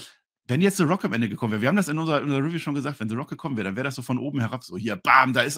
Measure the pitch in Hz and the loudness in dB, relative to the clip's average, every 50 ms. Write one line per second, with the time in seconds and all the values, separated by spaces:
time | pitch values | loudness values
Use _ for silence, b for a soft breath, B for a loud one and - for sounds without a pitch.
0 | B B B B B B _ _ _ - 123 156 190 202 190 - 170 143 185 202 | B B B B B B _ _ _ -2 0 2 4 4 4 4 2 2 2 0
1 | - - - 113 117 98 - - 123 107 110 104 113 135 190 208 185 143 151 160 | 0 -2 0 0 -2 -2 -2 -2 -2 -2 0 2 2 2 4 2 2 0 -2 -2
2 | 160 160 147 135 117 147 139 139 135 165 175 160 - 156 143 143 127 147 139 - | 0 0 0 0 0 0 0 0 0 -2 -2 -4 -4 -4 -4 -4 -4 -6 -6 -6
3 | - 107 113 123 151 - 147 - - 156 131 107 98 98 95 120 131 139 131 135 | -4 -4 -4 -4 -6 -8 -10 -8 -8 -6 -4 -4 -4 -4 -2 -4 -4 -4 -6 -6
4 | 120 - 127 120 120 147 143 135 113 104 127 123 - - 90 95 104 113 104 92 | -6 -4 -4 -4 -4 -4 -2 -2 -2 -2 -4 -8 -10 -10 -8 -6 -4 -4 -4 0
5 | - - 123 135 131 131 117 123 120 143 143 | 4 6 6 8 6 6 4 2 2 0 -2